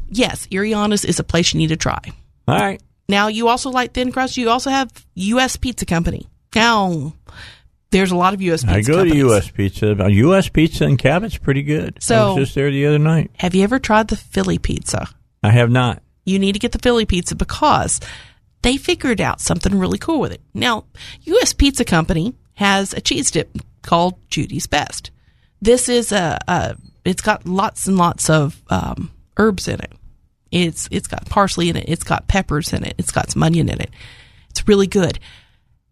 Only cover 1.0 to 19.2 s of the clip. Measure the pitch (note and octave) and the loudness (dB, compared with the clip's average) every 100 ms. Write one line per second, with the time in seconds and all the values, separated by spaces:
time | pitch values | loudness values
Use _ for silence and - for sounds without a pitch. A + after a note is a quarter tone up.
1 | - F3 - E3 F3+ - D#3+ D#3 - - | 0 -4 -2 0 0 0 -2 -2 -4 -6
2 | - - - _ - F#3 G3+ F#3+ _ _ | -10 -18 -20 _ -2 0 0 -4 _ _
3 | - G3+ G#3+ A3 A#3 A#3+ C4+ B3+ A#3+ - | -2 0 0 0 0 0 -2 -4 -2 -2
4 | B3+ B3+ B3+ - A3+ B3 C4+ C4+ A#3+ - | -2 -2 -4 -2 0 0 0 -2 -2 -8
5 | - F3 G3 B3 C4 - B3+ - - E3+ | -18 -6 0 2 0 -2 -6 -6 -2 0
6 | E3+ - - _ _ A3+ A#3 A3 F#3+ E3 | 0 -4 -12 _ _ 0 2 4 0 -2
7 | C#3+ - - - - - _ _ - F#3 | -6 -12 -20 -20 -20 -20 _ _ -2 0
8 | F#3+ F3 F3+ G3 F#3 D#3+ A#2+ F#2 G#2+ E3 | 2 2 0 0 -2 0 2 2 2 4
9 | F3+ D3 C3 G#2 - - G2 - G#2+ G2+ | 4 4 6 4 2 -4 -4 0 0 2
10 | G2 G2+ C3+ G3 - - D#3+ - D3+ C3+ | 4 4 6 4 2 2 2 2 0 2
11 | C3 E3+ A3 - - C#3 C#3+ D#3 F3 - | 2 2 -2 -6 -2 -2 0 -4 -4 -6
12 | - A3+ G3+ F#3 C3+ - C#3+ C#3 C#3+ D3+ | 0 2 4 2 0 0 0 2 2 2
13 | D#3 D#3+ - - F3+ F#3 G3 C4 - G#3+ | 2 2 -2 -4 -2 2 2 0 2 2
14 | A3 G#3+ - - F#3+ E3+ - - - - | 2 -2 -4 -4 -2 -2 -2 -4 -6 -8
15 | - - _ _ G#2+ A#2+ A#2+ B2+ B2 - | -8 -14 _ _ 4 4 6 2 0 -4
16 | _ _ - G3 G3 G3+ A#3+ - B3 A#3+ | _ _ -2 0 0 0 -2 -2 2 2
17 | G#3+ F3 - E3 - - D4+ - - - | 2 -2 -2 -4 -6 0 2 2 0 -4
18 | - - - _ _ _ A#3+ C4+ - E4+ | -8 -18 -20 _ _ _ -2 -2 -2 -2
19 | C#4 G3+ | -2 -2